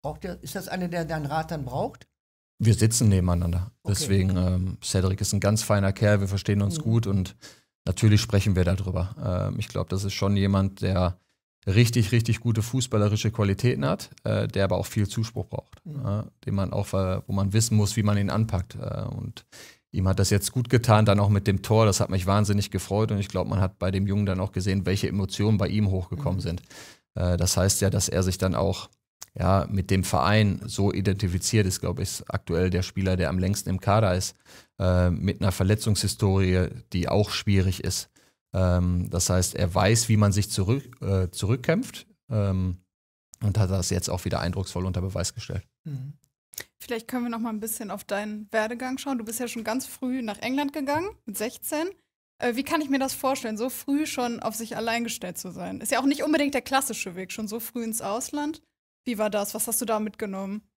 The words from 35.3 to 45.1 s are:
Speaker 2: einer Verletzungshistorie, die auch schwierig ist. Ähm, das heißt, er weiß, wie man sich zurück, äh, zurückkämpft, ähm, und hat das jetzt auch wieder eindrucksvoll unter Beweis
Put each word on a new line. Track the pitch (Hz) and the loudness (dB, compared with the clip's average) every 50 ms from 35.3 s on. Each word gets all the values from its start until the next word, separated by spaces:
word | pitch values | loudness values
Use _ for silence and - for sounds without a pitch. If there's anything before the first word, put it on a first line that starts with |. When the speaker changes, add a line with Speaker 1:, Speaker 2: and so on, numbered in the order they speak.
| - - | 0 2
Speaker 2:
einer | - 98 | 0 0
Verletzungshistorie, | 92 - 98 95 107 104 - 113 101 - - 98 - - 107 98 95 98 95 92 92 92 90 - - 120 - _ | 2 2 2 2 2 2 2 0 0 0 0 -2 -2 0 2 2 4 4 4 4 4 2 2 0 -4 -12 -14 _
die | - 90 85 - | -4 -2 0 2
auch | - 101 104 - | 2 2 0 0
schwierig | - - - 107 98 95 90 92 92 - - | -2 -4 0 2 4 4 4 2 0 -2 -4
ist. | 87 90 - - _ _ _ _ _ _ _ _ _ | -4 -4 -4 -8 _ _ _ _ _ _ _ _ _
Ähm, | - 95 92 90 90 90 90 90 90 90 - - | -2 2 2 4 4 4 2 2 2 0 -2 -2
das | - 87 - - | -2 -2 0 2
heißt, | 90 92 90 - - | 2 2 2 0 0
er | - 95 87 | -2 -2 0
weiß, | 87 95 98 98 117 113 113 - | 2 2 4 4 4 4 4 4
wie | 110 | 4
man | 107 107 101 | 6 6 4
sich | 87 104 101 - | 4 2 0 0
zurück, | - - 95 92 123 143 - - - _ | 0 -2 0 0 0 0 -2 -10 -14 _
äh, | - 92 98 95 92 87 | -2 0 0 0 0 -2
zurückkämpft, | - - - 95 123 - - - 160 208 269 - - - - _ _ _ _ _ | -4 -4 0 0 0 0 0 0 0 0 -2 -6 -10 -16 -18 _ _ _ _ _
ähm, | 120 107 101 98 95 92 92 92 90 - _ _ _ _ _ _ _ _ _ _ - _ | -2 0 0 2 0 0 0 -2 -4 -6 _ _ _ _ _ _ _ _ _ _ -12 _
und | - 104 92 107 | -2 0 2 2
hat | 101 90 | 2 2
das | 95 95 87 - | 2 0 0 0
jetzt | 92 90 - - | -2 -2 -2 -4
auch | - 90 - | -6 -4 -4
wieder | 87 92 - | -4 -4 -2
eindrucksvoll | - 87 90 95 95 - - 90 92 | -2 -2 -2 -4 -6 -6 -6 -4 -4
unter | 95 90 90 | -2 -2 -2
Beweis | 90 95 | -4 -4